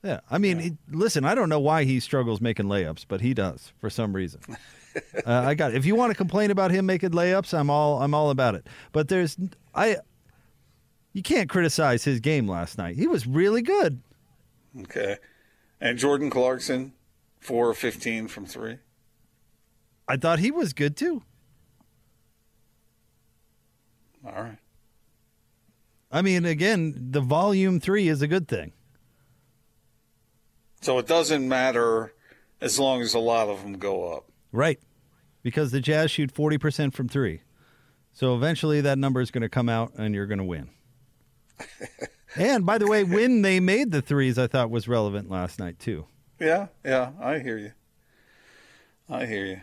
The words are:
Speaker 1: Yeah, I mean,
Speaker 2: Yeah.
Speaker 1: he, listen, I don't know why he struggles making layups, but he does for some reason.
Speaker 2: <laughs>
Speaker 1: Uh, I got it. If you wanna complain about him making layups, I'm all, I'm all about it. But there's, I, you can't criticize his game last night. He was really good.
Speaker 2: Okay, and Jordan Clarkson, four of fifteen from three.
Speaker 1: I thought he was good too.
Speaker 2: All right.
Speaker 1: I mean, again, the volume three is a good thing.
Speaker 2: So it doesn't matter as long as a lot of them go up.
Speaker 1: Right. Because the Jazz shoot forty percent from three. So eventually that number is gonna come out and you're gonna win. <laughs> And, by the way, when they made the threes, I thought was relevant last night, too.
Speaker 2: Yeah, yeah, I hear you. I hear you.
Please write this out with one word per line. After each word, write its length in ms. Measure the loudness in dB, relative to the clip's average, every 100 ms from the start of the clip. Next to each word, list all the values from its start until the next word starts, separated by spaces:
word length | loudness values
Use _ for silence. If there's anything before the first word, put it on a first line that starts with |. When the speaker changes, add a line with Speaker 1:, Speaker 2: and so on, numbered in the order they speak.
Speaker 1:
Yeah, 180 | -6 -8 _
I 60 | 0
mean, 200 | 0 0
Speaker 2:
Yeah. 60 |
Speaker 1:
he, 140 | -4 -8 -8
listen, 360 | -2 0 2 2
I 100 | 2
don't 140 | 2
know 100 | 2
why 240 | 2 2
he 160 | 2 0
struggles 420 | 0 0 0 0
making 260 | -2 0 0
layups, 380 | 0 -2 -6 -6
but 140 | -2
he 120 | -2
does 400 | 0 -2 -4 -18 _
for 100 | -8
some 240 | -4 -4
reason. 280 | -2 -6 -10 -18
Speaker 2:
<laughs> 100 | -18 -20 -20 -12 -12 -8 -8 0
Speaker 1:
Uh, 180 | 0 2
I 80 | 0
got 160 | 0
it. 60 | 0
If 100 | 2
you 80 | 2
wanna 180 | 2
complain 380 | 0 0 2 2
about 180 | 2 2
him 160 | 2 2
making 260 | 0 0
layups, 460 | 2 2 2 0 0
I'm 140 | 2
all, 280 | 2 2 2
I'm 100 | 2
all 160 | 2 2
about 240 | 2 2
it. 140 | 0 -8 -20 -4
But 160 | -2 0
there's, 280 | 2 0 -4 -10 -10 _
I, 240 | 0 0 0 -6 _ _ _ _ _ _ _ _ _ _
you 100 | -10
can't 260 | 0 0 2
criticize 540 | 2 2 2 2 2
his 160 | 0 0
game 280 | 0 0 0
last 300 | -2 -6 -6
night. 180 | -8 -2
He 120 | 0
was 180 | 0 0
really 380 | 2 2 2
good. 400 | 2 2 2 -2 _ _ _ _ _ _ _ -18
Speaker 2:
Okay, 360 | -10 -4 -4 -4 -12 _ _ _ _ _
and 160 | -4 0
Jordan 320 | 0 2 0
Clarkson, 640 | 0 0 0 -4 -4 -6 _ _ _ _ _
four 320 | -4 0 0
of 60 | 0
fifteen 480 | -4 -4 -6 -6 -8
from 180 | -12 -14
three. 320 | -12 -12 -14 _ _ _ _ _ _ _ _ _ _ _ _ -4
Speaker 1:
I 80 | 0
thought 200 | 2 2
he 140 | 0
was 220 | 0 -4
good 220 | 0 -2 0
too. 280 | -4 -4 _ _ _ _ _ _ _ _ _ _ _ _ _ _ _ _ _ _ _ _ _ _ _ _ _ _ _ _ _ _ -14
Speaker 2:
All 180 | -12
right. 160 | -12 -16 _ _ _ _ _ _ _ _ _ _ _ _ _ _ _
Speaker 1:
I 100 | 0
mean, 240 | 2 2 2
again, 640 | 2 2 2 0 -4 -4
the 120 | -2
volume 580 | 2 2 2 4 2 2
three 280 | 2 2 2
is 140 | 2
a 60 | 2
good 200 | 0 0
thing. 260 | -6 -6 -16 _ _ _ _ _ _ _ _ _ _ _ _ _ _ _ _ _ _ _ _
Speaker 2:
So 180 | -2 -2
it 80 | 2
doesn't 420 | 2 4 0 2
matter 640 | 2 2 4 2 2 -2 _ _ -20 _ _
as 160 | -4 0
long 240 | 0 0
as 140 | 0 0
a 40 |
lot 300 | 2 2 2
of 140 | -2
them 160 | -8 -8
go 340 | -4 -4 -4
up. 120 | -8 -14 _ _
Speaker 1:
Right. 280 | 0 0 -2 _ _ _ _ _ _
Because 300 | -4 -2 0
the 80 | 0
Jazz 320 | 0 2 2
shoot 200 | 0 -4
forty 280 | -2 0 0
percent 340 | -2 -2 -4
from 160 | -2 -4
three. 320 | -2 -2 -4 _ _ _ _ _ _ _
So 240 | -4 0 2
eventually 460 | 0 0 0 2
that 180 | 2 2
number 220 | 0 0
is 100 | -2
gonna 180 | -4 -4
come 180 | -2 0
out 240 | 0 -4 -4
and 160 | -4
you're 140 | -4 -4
gonna 160 | -4 -4
win. 240 | -6 -10 _ _ _ _ _ _ _ _ _
<laughs> 80 | -20 -16 -18 -12 -14 _ _ -2
And, 300 | 2 2 2
by 140 | 2
the 80 | 4
way, 160 | 2
when 400 | 2 4 4 4
they 160 | 4 4
made 320 | 4 2 2
the 100 | 0
threes, 380 | 0 2 2 2
I 80 | 2
thought 240 | 2 0
was 160 | -2 0
relevant 420 | 0 0 -2 -6
last 300 | -6 -6 -6
night, 180 | -10 -8
too. 300 | -8 -8 -10 _ _ _
Speaker 2:
Yeah, 300 | 0 0 -2 _
yeah, 280 | -2 0 0 -6
I 160 | -6 -4
hear 220 | -6 -8
you. 140 | -10 -18 _ _ _ _ _ _ _ -20 -20 _ _ _ _
I 200 | -8 -6
hear 180 | -6 -6
you. 160 | -10